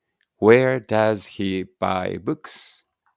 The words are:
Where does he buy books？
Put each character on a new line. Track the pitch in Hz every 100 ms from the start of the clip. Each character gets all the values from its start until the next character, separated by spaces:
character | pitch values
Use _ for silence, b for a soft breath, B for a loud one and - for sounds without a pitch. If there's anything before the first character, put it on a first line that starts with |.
| _ _ _ _
Where | 104 123 131 131 101
does | 107 110 104 -
he | - 98 95 92 _
buy | 98 92 95 90
books？ | 113 156 - - - - _ _ _